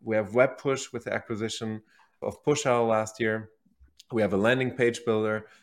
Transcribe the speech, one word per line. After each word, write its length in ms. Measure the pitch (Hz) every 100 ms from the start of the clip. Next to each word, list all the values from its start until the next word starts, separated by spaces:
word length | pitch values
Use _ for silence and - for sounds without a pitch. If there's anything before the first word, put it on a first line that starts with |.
We 140 | - 110
have 180 | 101
web 240 | 113 135 -
push 360 | 143 131 -
with 100 | 120
the 100 | 110
acquisition 680 | 104 - 110 110 - 110 107 - _ _ _
of 200 | - -
Pushal 440 | - 147 135 120 117
last 320 | 110 110 -
year. 300 | 113 110 110 _ _ _ _ _ _
We 80 | 117
have 120 | 101
a 40 | 98
landing 340 | 110 127 127
page 300 | 127 120 117 -
builder. 420 | 110 107 107 - -